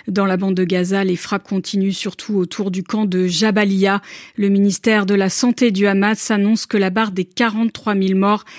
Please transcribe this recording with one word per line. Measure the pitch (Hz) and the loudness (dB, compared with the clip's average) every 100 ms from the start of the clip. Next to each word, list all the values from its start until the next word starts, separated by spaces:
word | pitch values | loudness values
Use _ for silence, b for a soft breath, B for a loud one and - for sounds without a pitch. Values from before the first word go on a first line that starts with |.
| - | -6
dans | 196 196 | -2 0
la | 185 | 0
bande | 196 185 | 0 0
de | |
Gaza. | 185 180 180 196 | 0 0 0 0
Les | 190 175 | 0 -2
frappes | - 196 - | -4 -6 -4
continuent | 190 - 202 190 | -6 -2 -2 -2
surtout | 185 202 - - 202 | -2 -8 -10 -4 -2
autour | 180 - 196 | -2 -4 -4
du | 185 | -4
camp | 185 214 214 | -4 -2 0
de | 185 185 | 0 0
Jabalia. | 175 220 208 202 190 196 196 B B B - | 0 0 2 2 2 2 0 B B B -2
Le | 202 | 2
ministère | 196 202 185 226 214 196 | 4 2 2 2 2 2
de | |
la | 202 190 | 2 0
Santé | - 247 233 240 | 0 0 2 0
du | 190 202 | 2 2
Hamas | 196 202 214 - | 2 2 0 0
annonce | 214 202 220 - | 0 2 0 0
que | 208 | 0
la | 190 | 0
barre | 190 220 | 0 -2
des | 185 180 | -4 -4
quarante-trois | - 233 214 226 - 220 | -2 -2 0 -2 -2 -2
mille | 202 190 190 | 0 2 2
morts | 196 208 B | 2 0 B